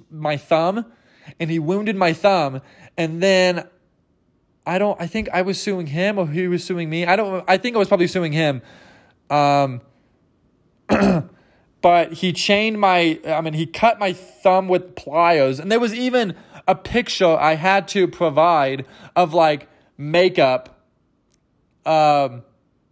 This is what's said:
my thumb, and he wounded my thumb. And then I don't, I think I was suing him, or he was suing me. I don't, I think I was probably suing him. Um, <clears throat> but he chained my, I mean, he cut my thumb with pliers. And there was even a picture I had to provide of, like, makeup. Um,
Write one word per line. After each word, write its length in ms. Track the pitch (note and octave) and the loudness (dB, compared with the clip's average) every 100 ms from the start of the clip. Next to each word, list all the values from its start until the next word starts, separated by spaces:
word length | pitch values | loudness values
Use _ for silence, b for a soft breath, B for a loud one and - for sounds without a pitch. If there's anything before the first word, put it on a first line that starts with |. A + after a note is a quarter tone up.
| _ | _
my 240 | D#3 D3+ C#3+ | -8 -6 -6
thumb, 500 | - D#3+ E3+ G#3+ A3 B B B B - | 0 0 0 -4 -8 B B B B -10
and 100 | E3 | -4
he 100 | E3 | -4
wounded 360 | D3+ G3 G#3+ F#3+ | -2 -2 -2 0
my 160 | F3 | 0
thumb. 500 | E3 G3+ F#3 C#3+ C3 b b b - | 2 2 2 -2 -6 b b b -6
And 260 | D#3+ E3 | -6 -2
then 460 | F#3+ F#3 F#3 F3 - _ _ _ _ _ _ _ _ _ - | 2 2 2 -2 -8 _ _ _ _ _ _ _ _ _ -4
I 120 | F#3 | -2
don't, 200 | G#3 - | -2 -2
I 80 | E3+ | -6
think 220 | A3 G#3 | -6 -4
I 120 | F3 | -4
was 180 | F#3 F#3 | -2 -4
suing 260 | G#3 F#3 D#3 | -4 -6 -4
him, 300 | D#3 G3 G3+ | -4 -2 -2
or 100 | D#3+ | -4
he 200 | E3 F3+ | -2 -2
was 160 | F3 | -4
suing 260 | F3+ F3 D#3+ | -4 -6 -4
me. 160 | E3 F3 | -4 0
I 100 | G3+ | 0
don't, 300 | G3+ F#3 F3 | 0 -4 0
I 100 | F#3+ | 0
think 180 | B3 A#3 | 0 -2
I 40 | |
was 80 | G3 | 0
probably 200 | G3 F3+ | 2 0
suing 260 | F#3 E3 | -2 -2
him. 280 | D#3 D3+ B2+ b b b b b _ - | 0 0 -2 b b b b b _ -2
Um, 520 | D3 C#3+ C#3+ C3+ B2 - _ _ _ _ _ _ _ _ _ - | 0 2 2 0 -4 -16 _ _ _ _ _ _ _ _ _ -4
<clears throat> 400 | G#3+ G3 E3+ - b b b b _ | 0 2 0 -4 b b b b _
but 320 | F3 F3 D#3+ | 4 4 2
he 200 | E3 F#3 | -4 -4
chained 460 | - - G3+ A3 G#3+ | -4 0 0 0 0
my, 400 | G3 F3+ E3 D#3 D#3 | 2 2 2 -2 -4
I 160 | D#3 | -4
mean, 120 | D#3+ | -4
he 140 | D#3 E3 | -6 -6
cut 320 | - A3+ A3 | 0 0 2
my 120 | G3 | -4
thumb 560 | - - - G3 F#3 F#3+ | -6 -14 -2 2 2 2
with 280 | F3+ F3+ - | -2 -2 -16
pliers. 640 | C#3+ D#3 E3+ D#3+ C3 C3 | -4 2 4 4 2 0
And 120 | F#3 | -2
there 80 | A#3 | 0
was 140 | A#3 | 0
even 420 | A#3 B3+ B3 G3+ - B B - | -2 -2 0 -2 -6 B B -2
a 60 | |
picture 540 | F#3+ - A#3+ - - F3+ | -2 -2 -4 -4 0 2
I 260 | D#3+ D3+ | 4 2
had 340 | D#3+ F#3 G3 G3 | 2 2 0 0
to 180 | G3+ F3 | -2 -2
provide 800 | - E3 D3 E3+ D#3+ C3+ C3+ C3+ B B E3+ | 0 0 2 4 2 0 -4 -12 B B 0
of, 180 | F3 E3+ | 2 4
like, 340 | D#3+ D3 - b b - | 2 0 -8 b b -14
makeup. 840 | D3 F3 F#3 F3+ C3 B2+ - _ _ _ _ _ _ _ _ _ _ _ D3+ | -2 2 2 4 2 0 -6 _ _ _ _ _ _ _ _ _ _ _ 0
Um, 580 | D#3 D3+ C#3+ C#3 A#2+ - _ _ _ _ | 2 4 4 0 -6 -20 _ _ _ _